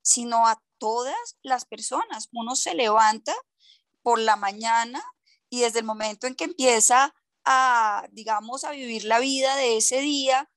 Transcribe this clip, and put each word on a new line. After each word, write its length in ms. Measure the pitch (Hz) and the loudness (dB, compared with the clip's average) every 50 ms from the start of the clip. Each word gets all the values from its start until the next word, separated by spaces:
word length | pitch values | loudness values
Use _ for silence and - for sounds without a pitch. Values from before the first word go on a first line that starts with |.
sino 460 | _ - - 247 240 240 233 226 226 | _ 0 0 0 -2 0 2 4 4
a 160 | 226 220 _ _ _ _ | 2 2 _ _ _ _
todas 600 | _ 226 214 226 240 247 269 330 466 480 - - _ _ | _ -6 -4 -4 -4 -4 -6 -8 -8 -10 -12 -20 _ _
las 220 | 269 262 247 - | -4 -4 -4 -4
personas. 640 | _ 220 220 220 - 254 302 403 440 - 220 220 _ | _ -14 -12 -10 -6 -4 -6 -6 -6 -10 -14 -14 _
Uno 240 | - 233 226 233 254 | -10 -10 -8 -4 -4
se 180 | - - - 359 | -4 -4 -4 -2
levanta 600 | 311 240 214 214 220 220 214 220 220 _ - 359 494 523 _ _ _ _ _ _ _ _ _ _ _ | 0 0 2 4 4 4 4 2 0 _ -6 -6 -6 -8 _ _ _ _ _ _ _ _ _ _ _
por 180 | _ 240 233 226 | _ 0 0 2
la 180 | 220 220 208 | 4 2 2
mañana 640 | 208 202 196 202 214 220 226 226 233 233 233 247 302 427 988 _ _ _ _ _ _ _ _ | 2 0 -6 -6 -4 -2 0 0 0 0 -2 -8 -12 -12 -14 _ _ _ _ _ _ _ _
y 100 | 247 247 | -2 0
desde 200 | 240 233 220 233 | 0 0 0 -2
el 60 | 220 | -2
momento 420 | 220 220 214 214 214 208 _ - | -2 -6 -4 -6 -6 -6 _ -8
en 80 | 254 262 | -8 -6
que 100 | - 330 | -6 -8
empieza 680 | 349 359 - 254 254 240 220 214 - 247 254 277 302 _ _ _ _ _ _ _ | -8 -4 2 2 4 4 4 4 6 6 6 4 2 _ _ _ _ _ _ _
a, 640 | 277 262 262 262 254 247 233 226 214 202 202 - - | 2 4 4 4 4 4 2 2 0 0 -4 -8 -10
digamos, 520 | 202 214 220 220 220 208 214 226 247 269 - | _ -12 -6 -4 -4 -4 -4 -8 -10 -8 -8
a 80 | 302 | -8
vivir 320 | 294 277 262 240 226 220 202 | -8 -8 -8 -8 -8 -6 0
la 160 | 214 220 233 | 2 2 2
vida 360 | 262 269 269 269 262 269 269 | 2 0 0 0 0 0 2
de 200 | 277 269 240 226 | 2 2 2 2
ese 220 | 220 226 - 247 262 | 2 2 0 0 0
día 500 | 277 294 294 277 269 262 262 262 285 _ _ | 0 0 -2 0 2 2 2 0 0 _ _